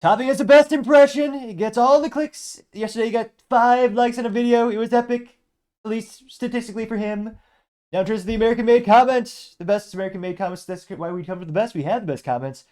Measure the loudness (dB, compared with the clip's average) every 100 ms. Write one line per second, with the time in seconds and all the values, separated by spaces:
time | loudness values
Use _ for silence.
0 | 2 0 0 -2 6 6 6 2 2 6
1 | 6 4 -4 -4 -10 -6 -4 0 4 4
2 | 2 -4 -6 -8 -18 -20 _ -10 -8 -4
3 | -2 -2 -4 _ _ 2 4 4 2 2
4 | 0 0 -4 -2 2 2 2 -2 0 0
5 | 0 -4 -6 _ _ _ _ _ -8 -8
6 | -8 -18 _ -10 -6 -6 -6 -8 -6 -4
7 | -4 -6 -8 -14 _ _ _ _ _ -4
8 | -2 -2 -4 0 0 0 4 2 6 6
9 | 6 2 -2 -12 -20 _ -4 -4 -4 -10
10 | -8 -8 -10 -6 -8 -8 -12 -14 -14 -12
11 | -10 -10 -10 -12 -8 -4 -4 -4 -4 -4
12 | -4 -8 -6 -6 -6 -12 _